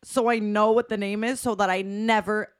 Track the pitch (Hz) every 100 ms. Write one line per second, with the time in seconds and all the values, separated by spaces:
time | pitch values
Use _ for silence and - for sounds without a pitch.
0 | - 247 233 233 214 208 214 220 240 208
1 | 202 208 226 254 247 202 196 185 196 202
2 | 220 220 190 214 196